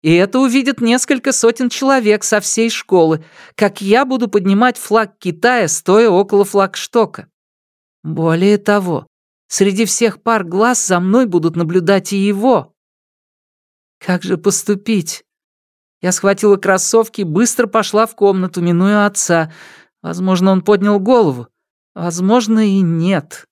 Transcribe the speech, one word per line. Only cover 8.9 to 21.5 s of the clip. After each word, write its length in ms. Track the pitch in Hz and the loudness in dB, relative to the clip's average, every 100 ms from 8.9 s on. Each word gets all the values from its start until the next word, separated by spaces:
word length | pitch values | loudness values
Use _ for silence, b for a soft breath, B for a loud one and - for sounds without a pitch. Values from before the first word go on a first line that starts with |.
| 156 - _ _ _ _ | -6 -8 _ _ _ _
среди 380 | - 196 190 | -4 -4 -2
всех 360 | 220 - 233 - | -2 0 -2 -2
пар 220 | - 226 | -4 -4
глаз 420 | 175 175 226 247 | -2 -2 0 0
за 140 | - 180 | -2 -2
мной 280 | 180 226 247 | 0 0 2
будут 280 | 175 165 | 0 -2
наблюдать 580 | 165 165 175 170 196 196 | -2 -2 -2 0 0 0
и 40 | 202 | -2
его. 580 | 196 196 240 226 - _ _ _ _ _ _ _ _ _ _ _ _ _ | -2 0 0 0 -2 _ _ _ _ _ _ _ _ _ _ _ _ _
Как 200 | - 180 | -4 -4
же 120 | 185 180 | -2 -2
поступить? 880 | 180 - - 202 202 214 160 - _ _ _ _ _ _ _ _ | -2 -2 -2 -4 0 -2 -2 -12 _ _ _ _ _ _ _ _
Я 100 | 180 | -4
схватила 460 | 185 196 196 208 196 | -2 0 2 2 2
кроссовки 640 | 190 190 - 226 220 - | 2 0 2 0 0 -4
и 40 | |
быстро 440 | 190 156 240 - 208 | -4 0 0 0 -2
пошла 380 | 226 202 208 220 | 0 -2 -2 -2
в 100 | - | 0
комнату, 440 | 202 190 185 185 | 0 0 -4 -2
минуя 460 | 175 175 190 208 208 | 0 2 2 2 0
отца. 460 | 202 - 170 160 B B B B _ | -2 0 0 0 B B B B _
Возможно, 480 | 165 170 185 180 190 | -10 -4 -2 2 2
он 120 | 190 | 2
поднял 360 | 180 208 202 208 | 2 2 2 0
голову. 480 | 196 247 190 123 120 | 2 2 2 -2 -10